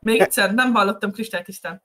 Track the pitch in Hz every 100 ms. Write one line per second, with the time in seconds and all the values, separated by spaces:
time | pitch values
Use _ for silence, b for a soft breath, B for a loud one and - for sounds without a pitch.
0 | 220 226 190 - 196 214 254 233 196 202
1 | 202 202 220 180 180 190 175 185